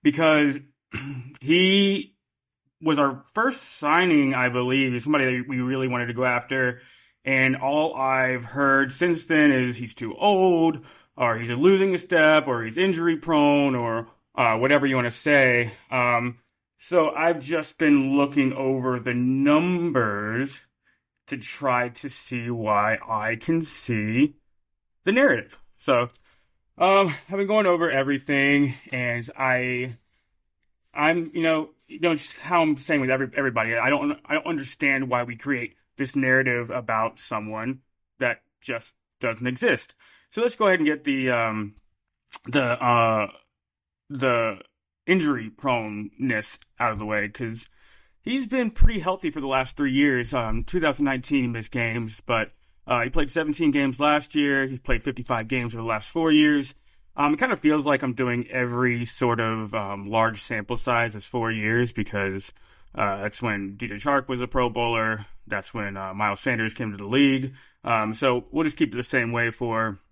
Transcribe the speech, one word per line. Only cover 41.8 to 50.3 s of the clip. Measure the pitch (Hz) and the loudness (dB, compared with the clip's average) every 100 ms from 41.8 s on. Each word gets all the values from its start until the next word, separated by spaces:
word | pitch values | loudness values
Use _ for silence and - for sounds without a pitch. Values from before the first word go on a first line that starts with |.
| _ _ _ _ _ - - | _ _ _ _ _ -14 -4
the, | 131 123 123 | -2 0 0
uh, | 127 120 113 110 101 - _ _ _ _ _ _ _ | 2 4 4 2 -2 -8 _ _ _ _ _ _ _
the | 143 135 120 113 95 - _ _ _ - | -2 0 2 0 -4 -14 _ _ _ 0
injury | 190 156 127 110 | 2 2 -2 -4
proneness | - 135 120 110 104 104 _ 131 110 104 - _ _ | -8 -2 -2 -2 -8 -10 _ -2 -2 -4 -14 _ _
out | 123 | -2
of | 104 | -2
the | 107 | -4
way, | 107 104 | -2 -4
'cause | - 120 117 - _ _ - _ _ | -6 -10 -10 -16 _ _ -20 _ _
he's | - 262 240 | -4 -4 -2
been | 254 226 | -2 -2
pretty | - - 220 | 6 6 6
healthy | 165 190 165 | -2 -2 -4
for | 151 | -6
the | 135 | -2
last | 131 131 - | -2 -2 -2
three | 143 | 0
years. | 131 147 127 117 | 2 2 2 -2